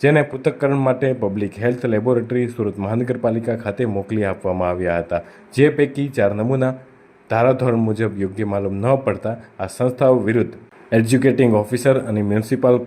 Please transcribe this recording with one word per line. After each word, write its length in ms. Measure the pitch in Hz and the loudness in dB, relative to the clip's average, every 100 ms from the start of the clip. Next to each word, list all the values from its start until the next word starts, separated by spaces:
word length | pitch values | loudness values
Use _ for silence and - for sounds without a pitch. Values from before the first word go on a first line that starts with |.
જેને 260 | 139 151 143 | 2 4 2
પૃથ્થકરણ 560 | 131 151 - 139 139 131 | -2 -4 -2 0 2 0
માટે 280 | 131 135 120 | 0 0 0
પબ્લિક 360 | 104 101 101 98 | -2 -2 -4 -2
હેલ્થ 260 | 117 123 123 110 | -2 -2 -2 0
લેબોરેટરી 500 | 117 123 117 123 120 120 | 2 0 0 -2 -2 -2
સુરત 300 | 104 101 98 | -4 -4 -4
મહાનગરપાલિકા 760 | 113 123 120 117 113 117 113 | -2 -2 -2 -2 -2 -2 -4
ખાતે 300 | 107 101 120 98 | -4 -4 -2 -2
મોકલી 320 | 95 110 101 | -4 -2 -2
આપવામાં 400 | 92 98 92 90 | -2 -4 -2 -2
આવ્યા 320 | 90 90 85 | -2 -2 -2
હતા, 240 | 82 85 - - - | -2 -6 -6 -18 -8
જે 160 | - 147 143 | 2 2 4
પૈકી 340 | 143 - 139 127 | -2 -2 -6 0
ચાર 160 | 101 | 0
નમૂના 400 | 104 117 135 131 131 - - - _ _ | 0 -2 0 -2 -4 -14 -20 -20 _ _
ધારાધોરણ 560 | 113 123 127 127 113 110 | 2 2 2 0 2 0
મુજબ 360 | 107 110 98 | 0 -2 -2
યોગ્ય 300 | 95 95 107 | -4 -4 -4
માલુમ 280 | 101 98 98 | -2 -2 -2
ન 160 | 113 135 131 | 2 2 0
પડતા 320 | 98 110 113 - - | -4 -4 -8 -12 -10
આ 180 | 95 - | -10 -2
સંસ્થાઓ 500 | 127 123 135 127 101 | -2 2 4 4 2
વિરુદ્ધ 320 | 117 107 - - - - 113 | 0 0 -6 -20 -20 0 0
એજ્યુકેટિંગ 540 | 113 127 135 123 123 | 4 4 4 4 4
ઓફિસર 440 | 107 104 123 135 131 117 | 4 0 0 2 2 0
અને 120 | 107 104 | -2 0
મ્યુનિસિપલ 500 | 104 110 131 127 123 | 0 0 0 2 2